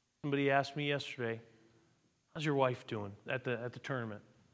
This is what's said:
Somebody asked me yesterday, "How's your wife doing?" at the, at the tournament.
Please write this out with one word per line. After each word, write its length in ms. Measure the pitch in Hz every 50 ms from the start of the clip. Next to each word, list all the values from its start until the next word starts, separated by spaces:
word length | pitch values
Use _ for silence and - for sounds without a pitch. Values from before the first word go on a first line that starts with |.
| _ _ _ _ -
Somebody 260 | 147 139 139 139 139
asked 280 | 139 139 135 - -
me 100 | 151 147
yesterday, 540 | 143 143 139 - - - - 120 113 113 113 - - - - - _ _ _ _ _ _ _ _ _ _ _ _ _ _
"How's 120 | 165 147
your 100 | 156 143
wife 320 | 139 131 127 123 - -
doing?" 240 | - 117 107 101 101 101 - -
at 160 | - 127 127 -
the, 160 | 131 120 110
at 140 | 120 123 -
the 60 | 120
tournament. 420 | - - 139 123 117 110 104 104 - - _ - _ _